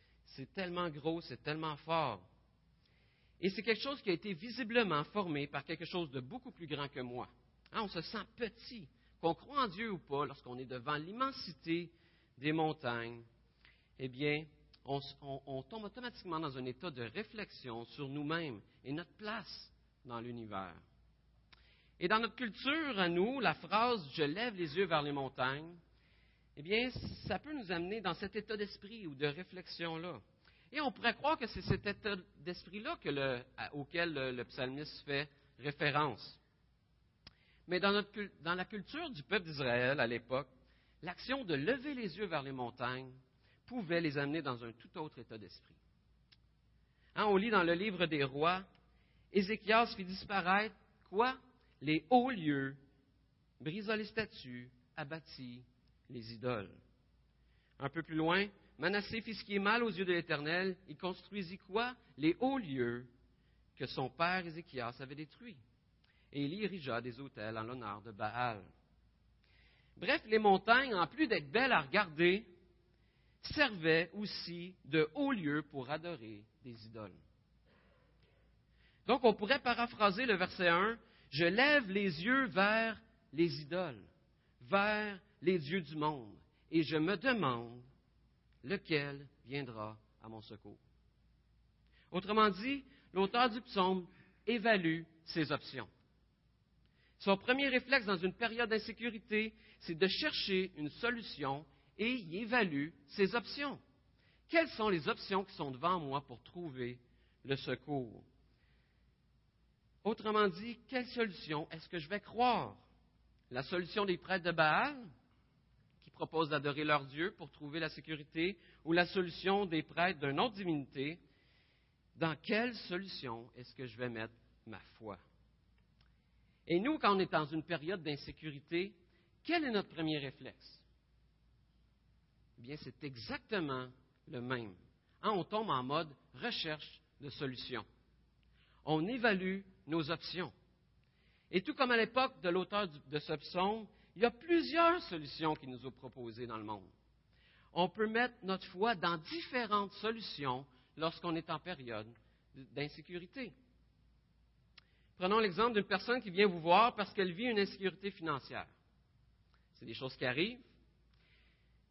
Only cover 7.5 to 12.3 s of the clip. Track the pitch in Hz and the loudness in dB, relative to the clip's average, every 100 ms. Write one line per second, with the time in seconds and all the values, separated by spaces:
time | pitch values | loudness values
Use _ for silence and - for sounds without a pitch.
7.5 | _ - 196 208 175 160 220 185 - 226 | _ -8 -4 -4 -6 -6 -8 -8 -6 -8
8.5 | - - 240 156 _ _ _ 165 165 - | -8 -16 -16 -16 _ _ _ 0 0 -2
9.5 | 285 247 170 226 180 - 139 139 139 127 | 0 0 0 -4 -4 -4 -2 -2 -6 -12
10.5 | 123 131 127 123 147 160 226 269 254 - | -10 -8 -6 -2 -4 -4 -4 -4 -4 -12
11.5 | 160 165 170 170 _ _ _ _ | -8 -2 -2 -4 _ _ _ _